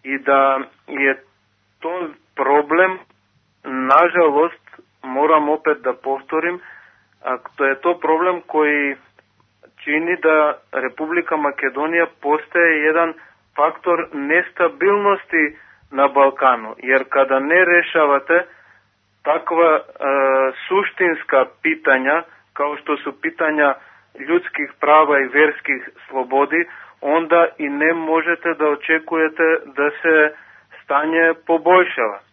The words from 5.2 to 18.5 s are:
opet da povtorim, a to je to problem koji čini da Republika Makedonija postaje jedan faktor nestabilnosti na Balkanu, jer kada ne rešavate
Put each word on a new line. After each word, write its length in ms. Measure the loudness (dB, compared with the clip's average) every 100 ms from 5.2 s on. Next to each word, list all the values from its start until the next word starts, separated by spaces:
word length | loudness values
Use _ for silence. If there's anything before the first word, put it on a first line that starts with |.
| 2 2 2
opet 300 | -2 -2 -2
da 140 | -4
povtorim, 680 | -6 -6 -8 -6 -6 -4 -8 -14 -20 -20 _ _ _
a 120 | -8 -8 -10 -4
to 80 |
je 160 | -2 0
to 180 | -2 -2
problem 420 | -2 0 0 -2 -4
koji 500 | 0 0 0 -4 -6 _ _ _ _ _ _ _ _
čini 320 | -4 -4 -2 0
da 320 | 2 2 2 -2 _
Republika 640 | -6 -6 -8 -4 -4 -4 -4
Makedonija 680 | -4 -2 -6 -4 -2 -2 -2 _
postaje 600 | -2 -2 0 2 2 2
jedan 300 | 0 0 -2 -4 -20 _ _ -2
faktor 520 | -2 -2 -2 -2 -2
nestabilnosti 1400 | -10 -2 -2 -2 -2 -2 0 0 2 0 -2 -2 -2 -2 -6 -20 _ _
na 180 | 0 0
Balkanu, 680 | 4 2 2 0 0 -6 -12
jer 260 | -2 -2 0
kada 300 | 0 0 0
ne 260 | 2 2
rešavate 800 | 4 2 2 0 2 2 2 0 0